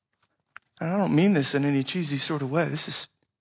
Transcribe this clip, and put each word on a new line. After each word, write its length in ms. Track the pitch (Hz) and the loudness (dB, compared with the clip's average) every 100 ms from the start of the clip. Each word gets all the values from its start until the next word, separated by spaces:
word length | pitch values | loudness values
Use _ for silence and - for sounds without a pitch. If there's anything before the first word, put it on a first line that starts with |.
| _ _ _ _ _ - - - | _ _ _ _ _ -20 -20 -10
and 100 | 165 | -4
I 80 | 190 | 0
don't 160 | 185 | 2
mean 180 | 147 196 | 4 6
this 220 | 180 135 | 4 2
in 100 | 143 | 0
any 180 | 143 139 | 0 0
cheesy 340 | 135 185 156 143 | -2 -4 -4 -4
sort 240 | - 156 | -2 -4
of 80 | 135 | -2
way. 180 | 147 147 | -2 -2
This 200 | 147 - | -4 -6
is, 200 | 151 - _ _ _ | -6 -8 _ _ _